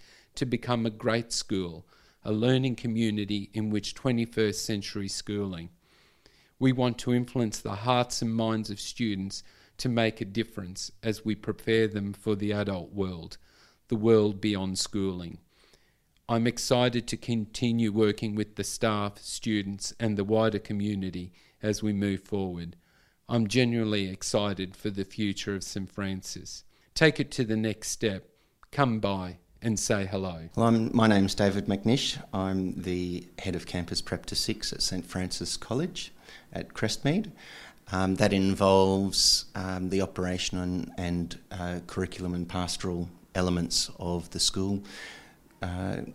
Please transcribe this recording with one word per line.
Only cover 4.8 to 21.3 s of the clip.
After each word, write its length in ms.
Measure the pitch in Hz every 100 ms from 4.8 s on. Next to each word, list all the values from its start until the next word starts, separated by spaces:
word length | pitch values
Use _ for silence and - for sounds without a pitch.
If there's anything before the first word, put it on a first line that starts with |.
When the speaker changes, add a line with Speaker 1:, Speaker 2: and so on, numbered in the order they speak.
| - 104 98
Speaker 1:
schooling. 580 | - - 104 101 87 85 - _ _ _ _ _ _ _ -
We 140 | 131
want 260 | 127 123 120
to 140 | -
influence 460 | 123 123 131 113 -
the 160 | 107 101
hearts 460 | 117 123 123 -
and 120 | 117
minds 360 | 113 113 110 104
of 100 | 101
students 640 | - - 113 98 98 - - - - -
to 100 | 131
make 320 | 117 113 -
a 40 | 101 101
difference 500 | 117 - 90 98 - -
as 220 | 113 107 110
we 100 | 101
prepare 500 | - - - 113 110
them 280 | 104 101
for 220 | 98 110 101
the 180 | 104
adult 400 | 104 101 95 80
world, 440 | 101 95 87 - - - _ - _ _
the 80 | 113
world 420 | 110 110 104 98
beyond 400 | 107 98 95 92
schooling. 600 | - 104 95 90 85 - _ _ _ _ _ _ _ _ -
I'm 180 | 117 120
excited 600 | - - 123 123 117 113
to 100 | 113
continue 760 | - 117 104 - 120 117 110
working 440 | 104 107 104 113 104
with 200 | 104 -
the 80 |
staff, 560 | 98 - 113 104 101 -
students, 760 | - - 117 107 98 101 - -
and 180 | 113 101
the 60 |
wider 360 | 101 110 110 104
community 760 | - 104 104 101 92 90 90